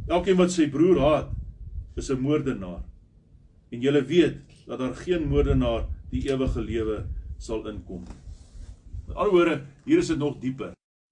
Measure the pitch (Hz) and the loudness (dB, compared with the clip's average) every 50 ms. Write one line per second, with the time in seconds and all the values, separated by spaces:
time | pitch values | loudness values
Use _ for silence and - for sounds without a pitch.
0 | - - 170 175 180 196 185 180 180 180 - 170 151 143 135 143 170 190 175 - | -4 0 0 2 4 4 6 6 6 4 4 2 2 2 4 4 6 6 6 6
1 | - - 294 - - - - - - - - - - - - - - - - - | 6 4 4 2 0 -2 -8 -8 -10 -10 -12 -14 -14 -12 -10 -10 -12 -10 -10 -8
2 | - - 131 123 131 143 151 147 131 131 113 98 92 90 87 85 - - - - | -4 -2 -2 0 0 2 0 0 0 -2 -4 -4 -6 -10 -10 -12 -12 -14 -16 -20
3 | _ _ _ _ _ _ - - - - _ _ _ - 123 120 123 139 143 143 | _ _ _ _ _ _ -20 -20 -20 -20 _ _ _ -14 -6 -2 2 2 4 2
4 | 123 135 165 175 151 - - - - - - - - - 120 127 131 127 - - | 2 4 4 4 4 4 2 -6 -14 -20 -20 -20 -14 -10 -8 -6 -6 -6 -6 -4
5 | - 175 180 165 147 139 143 143 139 139 139 135 123 117 117 131 - - - - | -2 -2 -2 0 0 2 2 2 4 4 4 2 2 2 0 -2 -4 -6 -8 -10
6 | - - 127 127 127 135 135 127 131 - 123 120 110 104 113 113 110 110 107 98 | -8 -6 -6 -4 -2 -2 0 0 0 -2 -2 -4 -4 -4 -4 -2 -2 -2 -4 -4
7 | 95 - - - - - - - - - 110 107 104 107 104 95 - - 92 87 | -6 -8 -8 -8 -10 -10 -12 -12 -10 -8 -8 -8 -8 -8 -12 -12 -12 -12 -14 -14
8 | - - - - - - - - - - - - - - - - - - - - | -14 -14 -16 -18 -18 -18 -18 -18 -20 -20 -18 -18 -16 -16 -18 -20 -18 -14 -14 -12
9 | - - - - 196 208 185 175 170 160 139 135 - - - - - 131 160 175 | -10 -8 -4 -2 2 4 4 6 4 4 2 -2 -6 -12 -18 -8 0 2 4 4
10 | - - 160 135 147 143 - 95 110 131 135 120 98 87 - _ _ _ _ _ | 4 2 0 -2 -2 -2 -4 -4 -6 -6 -6 -6 -8 -12 -14 _ _ _ _ _
11 | _ _ | _ _